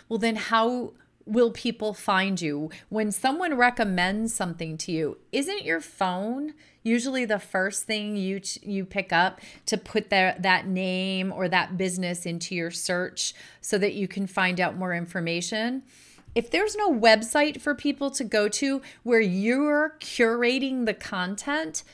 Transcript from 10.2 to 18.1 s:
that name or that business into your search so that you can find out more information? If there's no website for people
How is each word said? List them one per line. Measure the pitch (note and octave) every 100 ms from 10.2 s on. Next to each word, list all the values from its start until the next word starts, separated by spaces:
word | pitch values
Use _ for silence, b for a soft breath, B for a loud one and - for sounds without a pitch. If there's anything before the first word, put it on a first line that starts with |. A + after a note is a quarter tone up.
| F#3 -
that | F#3+ F3+ G3
name | F#3 F#3+ F#3 F#3+ F#3+ F#3+
or | - F3+
that | F3+ - F#3
business | F#3+ F3+ F3+ F3 F3
into | E3+ - F3+
your | E3+
search | E3+ - F3+ F#3 - - B B B
so | - G#3
that | G3+
you | G#3 F#3
can | G3 G3
find | - F#3 F3+
out | F3 F#3
more | F#3
information? | E3+ E3+ F#3 E3 E3+ F3 G#3+ A#3 C4 B B B B B
If | A#3 A#3
there's | E4 G#4+
no | G#4 G4+
website | A#3+ A3+ A3 A3+ D4 D4+ -
for | D4
people | C#4+ C#4+ C#4+ C#4